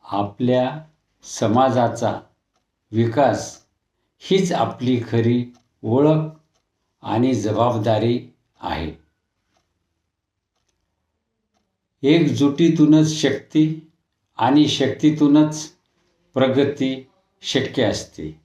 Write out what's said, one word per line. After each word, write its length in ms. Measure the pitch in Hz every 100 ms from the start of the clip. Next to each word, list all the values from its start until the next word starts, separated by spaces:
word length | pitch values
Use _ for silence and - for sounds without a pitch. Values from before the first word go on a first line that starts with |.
आपल्या 800 | - 101 101 - 123 127 127 151 - _ _ _
समाजाचा 960 | - - 113 117 131 120 120 - 110 90 - _ _ _ _ _ _
विकास 720 | 110 113 123 131 - - - _ _ _ _ _ _
हीच 280 | - 190 185
आपली 500 | - 113 - 123 120 -
खरी 440 | 117 113 120 120 _ _ _
ओळख 460 | 110 123 151 156 156 - _ _ _ _ _ _
आणि 320 | 107 110 131
जबाबदारी 960 | 120 104 104 120 113 107 110 117 120 - _ _ _
आहे. 340 | 90 78 80 78 _ _ _ _ _ _ _ _ _ _ _ _ _ _ _ _ _ _ _ _ _ _ _ _ _ _ _ _ _ _
एकजुटीतूनच 1080 | 135 165 156 117 143 139 165 151 147 156 156
शक्ती 800 | - 139 - - 156 156 160 - _ _ _ _ -
आणि 300 | 117 147 135
शक्तीतूनच 1040 | - 131 - 151 151 143 147 151 - - _ _ _ _ _ _
प्रगती 720 | 131 131 123 139 - 131 131 - _ _ _
शक्य 420 | - 135 - -
असते 580 | 107 87 - - 78 78